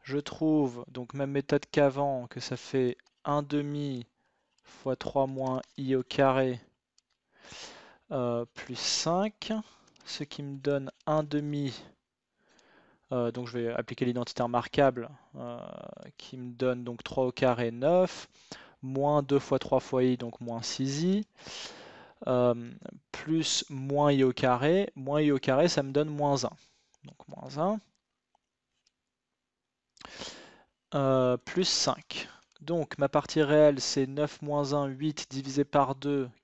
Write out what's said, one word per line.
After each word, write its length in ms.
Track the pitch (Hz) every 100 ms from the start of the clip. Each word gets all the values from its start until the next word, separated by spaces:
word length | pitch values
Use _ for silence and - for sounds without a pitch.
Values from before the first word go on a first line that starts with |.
Je 160 | - 143
trouve, 640 | 143 - 160 156 135 120 -
donc 260 | 127 123
même 180 | 139 139
méthode 340 | 139 - 147 -
qu'avant, 540 | - 143 135 143 131 123
que 120 | -
ça 180 | - 127
fait 400 | - 135 127 120 _ _ -
un 180 | 147
demi 640 | 143 147 143 147 143 127 123 _ _ _ _ _
fois 320 | _ - 135 131
trois 320 | - 139 135
moins 340 | 135 131 131 - -
i 160 | 135
au 100 | 131
carré, 560 | - - 135 131 131 123 _ _ _ _ _ _ _ _ - - - - - _ _
euh, 340 | 143 123 120 120 -
plus 220 | - 123
cinq, 760 | - - 160 175 208 _ - 220 - _ _ _ -
ce 180 | -
qui 180 | 147 -
me 160 | 143 139
donne 320 | 139 143 135 _ -
un 160 | 156
demi, 520 | 151 147 147 147 139 - - _ _ _ _ _ _ _ _ _ _ _ _
euh, 200 | 127 120
donc 160 | 120 120
je 100 | 120
vais 140 | 117
appliquer 320 | 120 117 - 123
l'identité 360 | 123 120 -
remarquable, 680 | 120 120 - - 139 123 117 139 _ 135
euh, 240 | 120 120 50 50 50 50 50 -
qui 200 | - 127
me 160 | 123
donne 300 | 120 127 123
donc 200 | 120 120
trois 220 | - - 127
au 60 |
carré, 380 | - 131 120 117
neuf, 600 | 117 139 180 185 - - _ _ - - _
moins 400 | 131 135 143 147
deux 160 | 139 139
fois 220 | - 131
trois 200 | - 131
fois 240 | - 131
i, 140 | 127 123
donc 220 | 120 -
moins 220 | 120 117
six 400 | 113 - 135 143
i, 240 | 175 196 214 _ - - - - - - - _ -
euh, 440 | 127 123 117 117 - - - _
plus 540 | - - 160 151 - -
moins 420 | 139 135 143 147
i 120 | 143
au 80 | 131
carré, 600 | 123 131 123 143 185 202 -
moins 260 | 135 147
i 100 | 151
au 80 | 139
carré, 280 | - 131 170
ça 160 | 165
me 80 | 135
donne 180 | 135 156
moins 360 | 147 147 139 120
un. 60 | - _ _ _ _
Donc 240 | - - -
moins 300 | - 135 139
un. 200 | 175 214 _ _ _ _ _ _ _ _ _ _ _ _ _ _ _ _ _ _ _ _ _ _ - - - - - - _ _ _ 143
Euh, 420 | 135 131 127 123
plus 300 | - - 185
cinq. 600 | - - 143 - - - - _ _
Donc 360 | 147 170 147 -
ma 100 | 139
partie 360 | 151 - 160
réelle 360 | 143 151 151 139
c'est 280 | - - 135
neuf 340 | 139 147 -
moins 320 | 147 147 139
un, 140 | 143 139
huit 400 | 131 156 147 -
divisé 340 | 135 135 135
par 320 | 143 147 131 135
deux, 340 | 143 143 123 _